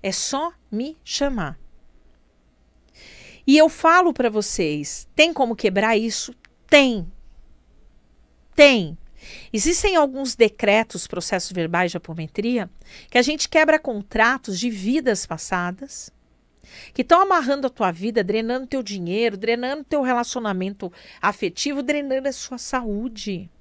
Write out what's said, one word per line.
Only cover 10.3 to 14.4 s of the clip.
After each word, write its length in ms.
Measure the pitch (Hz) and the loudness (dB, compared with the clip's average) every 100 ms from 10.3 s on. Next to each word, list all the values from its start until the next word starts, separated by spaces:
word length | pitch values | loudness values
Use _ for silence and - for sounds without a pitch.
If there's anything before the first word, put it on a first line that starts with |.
| - | 4
decretos, 720 | 220 - 208 208 226 175 - | 2 4 2 2 2 -6 -8
processos 440 | 180 - 190 - | -8 -4 -4 -4
verbais 400 | 180 165 170 180 | -4 -2 0 -2
de 60 | 175 | -4
apometria, 720 | - 165 160 - 220 247 180 - - - - | -10 -10 -8 -4 -2 -2 -4 -12 -20 -20 0
que 80 | 247 | 2
a 40 | |
gente 280 | 247 302 - | 2 0 0
quebra 280 | 320 311 311 | 2 4 2
contratos 800 | 311 214 196 220 226 262 | 0 -8 -6 2 2 2